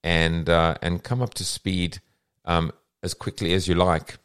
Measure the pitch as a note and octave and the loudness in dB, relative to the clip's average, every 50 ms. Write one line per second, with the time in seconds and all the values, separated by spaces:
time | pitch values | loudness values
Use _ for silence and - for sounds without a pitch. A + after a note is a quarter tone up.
0 | - E2+ E2+ E2 E2 E2 E2 E2 D#2 E2 E2+ E2 E2 E2 D#2+ - - F2 F2 F2 | 0 2 2 2 2 2 0 0 2 4 4 4 4 2 0 -2 -2 -2 -2 -4
1 | - - B2 B2+ B2 A2+ - - F#2 - - - _ G2 F#2 F2+ F2+ E2+ - - | -4 -4 -4 -2 -4 -4 -6 -8 -8 -8 -8 -6 _ -4 -2 -2 -2 -2 -4 -10
2 | _ _ _ _ _ _ _ _ _ - E2+ E2+ E2 D#2 - _ _ _ _ _ | _ _ _ _ _ _ _ _ _ 0 0 0 0 -2 -4 _ _ _ _ _
3 | - F#2 - _ - G#2 - - G#2 E2 F2 F#2+ E2 F#2 F2 F2 F2+ F#2 E2 E2 | -8 -8 -8 _ -10 -10 -8 -4 -2 0 0 0 2 2 2 4 4 4 2 0
4 | - - - - | -2 -8 -20 -20